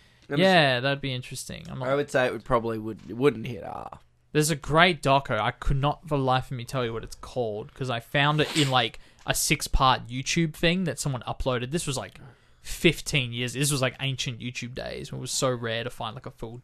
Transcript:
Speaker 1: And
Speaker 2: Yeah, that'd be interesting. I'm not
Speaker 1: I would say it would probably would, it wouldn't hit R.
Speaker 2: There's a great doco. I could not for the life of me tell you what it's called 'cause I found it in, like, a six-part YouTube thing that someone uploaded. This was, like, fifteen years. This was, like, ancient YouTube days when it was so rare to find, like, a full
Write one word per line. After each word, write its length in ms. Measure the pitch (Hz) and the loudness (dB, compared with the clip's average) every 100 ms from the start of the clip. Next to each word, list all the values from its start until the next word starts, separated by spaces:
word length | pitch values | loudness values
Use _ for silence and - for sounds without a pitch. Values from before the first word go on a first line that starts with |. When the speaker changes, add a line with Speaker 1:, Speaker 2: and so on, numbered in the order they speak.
| _ _ - | _ _ -4
Speaker 1:
And 120 | 143 | 2
Speaker 2:
Yeah, 400 | 190 180 143 123 | 6 6 4 2
that'd 220 | 131 139 | 0 -2
be 120 | 139 | -4
interesting. 520 | 127 - 131 - - - | -6 -8 -12 -12 -14 -12
I'm 80 | 131 | -6
not 100 | 127 | 0
Speaker 1:
I 60 | |
would 160 | 139 143 | 0 2
say 160 | 139 127 | 2 2
it 80 | |
would 100 | 107 | 0
probably 360 | - 123 113 113 | 0 0 2 -4
would, 180 | 110 107 - | -6 -10 -10
it 80 | 110 | 2
wouldn't 300 | 143 110 117 | 2 2 -8
hit 180 | 110 | -8
R. 360 | - - - - _ _ _ | -10 -10 -12 -16 _ _ _
Speaker 2:
There's 180 | 151 151 | 2 2
a 60 | 151 | 0
great 480 | - 156 180 165 | 2 6 6 6
doco. 360 | 139 135 135 110 | 2 2 2 0
I 120 | 110 | -2
could 260 | - - 135 | 0 0 2
not 240 | 143 - 160 | 2 -2 -2
for 80 | 147 | 0
the 60 | |
life 260 | 131 131 127 | 2 2 0
of 80 | 127 | -8
me 80 | 117 | -6
tell 180 | 135 | -4
you 100 | 120 | -2
what 100 | 113 | -4
it's 100 | - - | -10 -14
called 560 | - - 113 104 139 - | -8 -4 -4 -4 -10 -8
'cause 160 | 127 | -6
I 80 | 117 | -6
found 420 | - 147 143 151 | -2 2 4 4
it 160 | 139 160 | 2 2
in, 140 | 139 | 4
like, 280 | 127 117 - - - - | 4 2 -4 -20 -16 -4
a 80 | - | -2
six-part 720 | - 151 - - 131 120 113 | 2 0 2 4 6 4 0
YouTube 460 | 123 135 - 165 - | -8 -2 2 0 2
thing 280 | 170 180 175 | 2 2 -2
that 120 | 120 | -2
someone 220 | 147 131 - | -4 -4 -6
uploaded. 420 | 117 135 123 123 | -4 -2 -2 -2
This 160 | 165 151 | -4 -4
was, 100 | 127 | -6
like, 240 | 98 - - - _ _ | -8 -14 -20 -20 _ _
fifteen 720 | - - 175 - - 151 123 | -10 2 4 4 0 0 0
years. 200 | 117 123 | -4 -4
This 180 | 120 143 | 0 0
was, 100 | 143 | 2
like, 120 | 127 - | 0 -2
ancient 380 | 139 131 - 117 | -6 -4 -6 -6
YouTube 340 | 120 123 123 | -8 -8 -10
days 380 | 127 120 127 135 | -8 -8 -10 -10
when 80 | 131 | -10
it 20 | |
was 80 | 127 | -6
so 200 | - 135 | -2 0
rare 320 | 123 117 113 | 0 -4 -4
to 80 | 117 | -6
find, 240 | - 117 113 | -8 -10 -10
like, 100 | 127 | -16
a 60 | |
full 280 | - 117 120 | -12 -14 -12